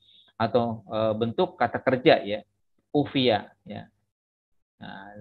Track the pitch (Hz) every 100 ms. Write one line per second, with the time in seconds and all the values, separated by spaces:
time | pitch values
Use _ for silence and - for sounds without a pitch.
0 | _ _ _ - 113 123 117 113 - 110
1 | 110 107 117 147 180 - 120 123 - 127
2 | 156 113 101 107 - _ _ _ _ 147
3 | 135 139 123 104 104 _ - 107 113 _
4 | _ _ _ _ _ _ _ _ 107 98
5 | 101 104